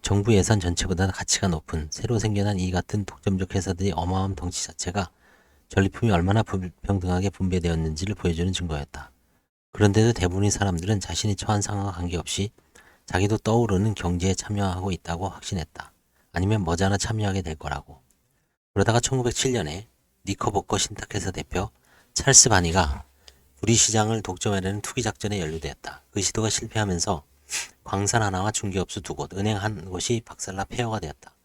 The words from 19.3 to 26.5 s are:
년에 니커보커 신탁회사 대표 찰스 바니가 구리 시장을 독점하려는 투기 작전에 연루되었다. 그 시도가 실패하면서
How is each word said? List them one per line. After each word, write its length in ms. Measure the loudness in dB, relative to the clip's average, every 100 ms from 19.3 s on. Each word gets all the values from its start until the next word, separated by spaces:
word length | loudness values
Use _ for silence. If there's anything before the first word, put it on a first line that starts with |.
| 0 0
년에 360 | 0 -2 -6 -12 _ _ _ -8
니커보커 520 | -2 0 -2 0 -2
신탁회사 520 | -2 -6 -6 -6 -4
대표 400 | -6 -4 -4 -4 _ _ _ _
찰스 340 | -2 6 8 8
바니가 560 | 6 4 2 2 -2 -8 _ -20 _ _ _
구리 140 | 2
시장을 480 | 4 4 4 2 0
독점하려는 580 | -4 -4 -2 0 -2 -4
투기 200 | -6 -4
작전에 380 | -4 -4 -4 -4
연루되었다. 640 | -4 -6 -8 -10 -14 -16 _
그 120 | -4
시도가 260 | -2 0
실패하면서 760 | 0